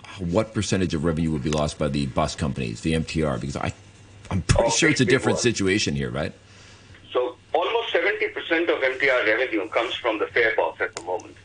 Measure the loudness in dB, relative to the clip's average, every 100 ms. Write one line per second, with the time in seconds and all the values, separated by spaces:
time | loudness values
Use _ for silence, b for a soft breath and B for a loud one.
0 | -18 -8 -2 0 0 -2 0 0 0 0
1 | 0 0 0 0 0 0 0 0 -2 0
2 | -2 0 -2 0 -4 -2 -6 -4 -2 0
3 | 0 -2 -2 -2 -4 -6 -6 -8 -12 -20
4 | -20 -18 -6 -2 2 2 4 4 2 4
5 | 4 4 2 2 0 2 2 2 0 -2
6 | -2 -4 -6 -8 -20 B B B B B
7 | -6 -4 -2 -6 -2 0 0 0 0 0
8 | 2 0 -2 -4 -2 0 2 2 0 0
9 | 2 2 2 2 2 -2 -2 0 0 -2
10 | -2 -2 0 2 2 2 0 0 -6 -6
11 | -6 -6 -6 -20